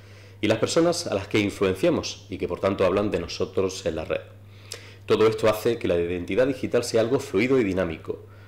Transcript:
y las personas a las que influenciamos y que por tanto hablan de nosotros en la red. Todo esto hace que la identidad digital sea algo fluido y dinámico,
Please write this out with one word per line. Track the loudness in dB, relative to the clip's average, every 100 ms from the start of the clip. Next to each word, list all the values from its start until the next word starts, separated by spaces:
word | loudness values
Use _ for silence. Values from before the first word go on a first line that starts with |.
| -20 -20 -20 -2
y | 0
las | 0
personas | 0 2 2 0 -2
a |
las | -4 0
que | 0
influenciamos | 0 0 0 2 2 0 -2 -10 -12
y | -8
que | -6
por | -2
tanto | 0 2
hablan | 2 2 0
de | -2
nosotros | -4 -6 -4 -2 -2 -4 -6
en |
la | -6
red. | -4 -6 -8 -20 -20 -20 -16 -16 -16 -10 0
Todo | 4 4
esto | 4 2
hace | 2 0 0
que | 0
la | 0
identidad | 0 -4 -2 0 0
digital | -2 -2 -2
sea | 0 0
algo | 2 -2
fluido | -2 0 2 2
y |
dinámico, | 2 0 -2 -4 -8 -10 -14 -20